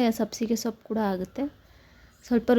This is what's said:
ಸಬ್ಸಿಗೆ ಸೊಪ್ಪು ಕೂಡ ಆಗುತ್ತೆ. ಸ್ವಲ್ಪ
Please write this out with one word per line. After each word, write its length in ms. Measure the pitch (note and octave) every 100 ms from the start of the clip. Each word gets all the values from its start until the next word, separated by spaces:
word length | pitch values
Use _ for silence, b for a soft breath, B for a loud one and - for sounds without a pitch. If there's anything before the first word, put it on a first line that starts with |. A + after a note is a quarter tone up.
| A#3+ A3
ಸಬ್ಸಿಗೆ 380 | G#3 - A3+ A3+
ಸೊಪ್ಪು 200 | A#3 A3 -
ಕೂಡ 100 | A3 G#3
ಆಗುತ್ತೆ. 300 | F#3 F3+ - C#4+ - b b b b b b -
ಸ್ವಲ್ಪ 200 | A#3+ A#3